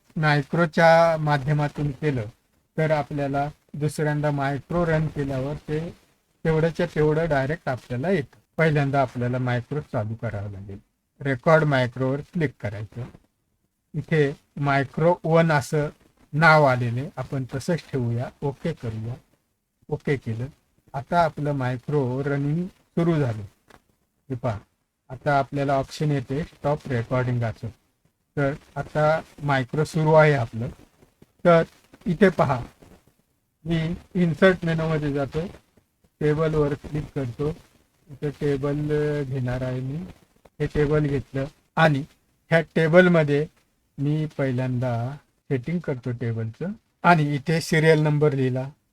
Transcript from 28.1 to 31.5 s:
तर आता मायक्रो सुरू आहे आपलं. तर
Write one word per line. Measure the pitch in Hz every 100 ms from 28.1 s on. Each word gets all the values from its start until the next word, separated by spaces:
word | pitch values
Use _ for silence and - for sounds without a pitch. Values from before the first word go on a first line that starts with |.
| _ _ -
तर | 139 151 - -
आता | 135 151 151 160 - -
मायक्रो | 147 135 127 147
सुरू | 151 165 156
आहे | 160 156
आपलं. | 143 117 113 117 - - _ _ _ _ _
तर | 175